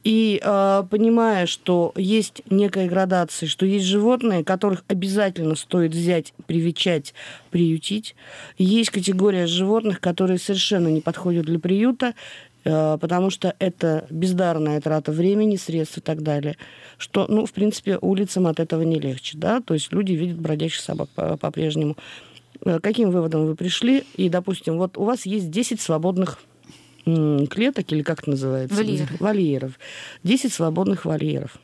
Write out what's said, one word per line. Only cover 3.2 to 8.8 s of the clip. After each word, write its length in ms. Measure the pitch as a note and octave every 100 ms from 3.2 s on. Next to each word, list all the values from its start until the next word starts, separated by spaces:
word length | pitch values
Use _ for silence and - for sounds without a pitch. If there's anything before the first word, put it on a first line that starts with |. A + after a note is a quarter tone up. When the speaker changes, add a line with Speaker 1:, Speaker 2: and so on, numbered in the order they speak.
| E3 - D#3+
Speaker 1:
что 160 | - F#3+
есть 200 | G3+ F#3
животные, 580 | G3+ A3 B3+ A#3 F#3
которых 400 | D#3 F#3 G#3 F#3 -
обязательно 680 | F#3+ F#3+ G3 G3+ F3+ D#3+ D#3
стоит 380 | - F#3 E3
взять, 400 | E3 E3+ E3+ - - -
привечать, 640 | E3 E3 D#3+ F#3 D#3+ - - - - -
приютить. 640 | F3 E3 D#3+ - G#3 A3 - - - - -
Есть 320 | F#3 A3+